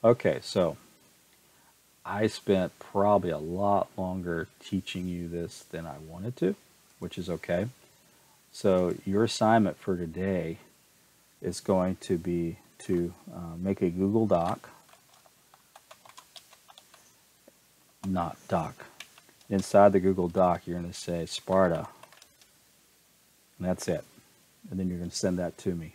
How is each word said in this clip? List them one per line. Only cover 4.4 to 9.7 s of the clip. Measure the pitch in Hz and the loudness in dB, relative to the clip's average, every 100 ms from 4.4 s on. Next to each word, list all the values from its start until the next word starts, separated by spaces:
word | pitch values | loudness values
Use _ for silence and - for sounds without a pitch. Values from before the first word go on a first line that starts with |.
| 82 _ | -6 _
teaching | - 98 - 95 90 | -6 -6 -4 -8 -6
you | 87 85 | -6 -6
this | 85 85 - - | -6 -8 -12 -14
than | 82 82 | -12 -12
I | 71 | -14
wanted | 78 82 104 127 | -14 -10 -10 -2
to, | 180 202 _ _ _ _ | -2 -2 _ _ _ _
which | 87 - | -12 -10
is | 90 | -6
okay. | 82 - 87 110 - - _ _ _ _ _ _ | -8 -2 -2 -2 -8 -20 _ _ _ _ _ _
So | - 104 92 90 - - | -4 2 2 2 -2 -2
your | 98 113 | 0 0
assignment | - 110 113 98 | 2 4 4 4